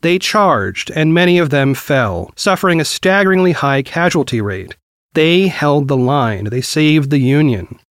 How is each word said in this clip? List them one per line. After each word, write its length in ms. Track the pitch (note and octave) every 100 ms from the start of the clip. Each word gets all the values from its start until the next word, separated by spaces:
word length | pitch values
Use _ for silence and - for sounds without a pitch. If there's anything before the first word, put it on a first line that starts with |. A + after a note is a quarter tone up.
They 180 | E3 F3+
charged, 720 | - G#3+ G3 C3 F#2+ G2+ -
and 240 | - D#3
many 240 | E3 F3+ F3
of 120 | D#3+
them 240 | C#3+ C#3
fell, 580 | C3+ - C3+ A2+ F2 F2+
suffering 460 | - - F#3 F#3+ E3
a 40 |
staggeringly 680 | D3+ - F#3 G3 F#3+ F#3 F#3
high 300 | D#3 C#3+ C#3
casualty 580 | C3 - F3 E3 C3 A#2+
rate. 340 | G#2 F#2+ F#2+ - _ _ _
They 320 | D#3+ D#3+ F3 F#3+
held 400 | - D3 C#3+ C#3
the 100 | C3+
line. 520 | B2+ C#3+ A#2+ G2+ G#2
They 100 | A#2+
saved 500 | B2+ D#3 D#3 D#3 C#3
the 100 | D3
Union." 580 | B2+ C#3+ D3+ A2 F2 - _